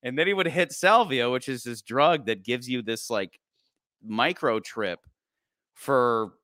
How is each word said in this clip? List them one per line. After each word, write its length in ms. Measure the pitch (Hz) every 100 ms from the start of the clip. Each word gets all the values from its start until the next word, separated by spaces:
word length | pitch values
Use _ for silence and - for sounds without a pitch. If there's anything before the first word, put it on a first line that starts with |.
And 160 | 127 131
then 80 | 175
he 60 |
would 140 | 196 170
hit 240 | 151 170
salvia, 580 | - 180 226 208 135 120
which 180 | 127 131
is 140 | 127
this 180 | 120 117
drug 460 | - 123 151 165 113
that 160 | 107
gives 260 | 95 123 123
you 140 | 127
this, 260 | 110 113 -
like, 300 | 110 98 _ _ _ _ _ _ _
micro 560 | 107 110 139 185 143 110
trip 400 | - - 101 87 _ _ _ _ _ _ _ _
for 580 | - 135 123 113 107 -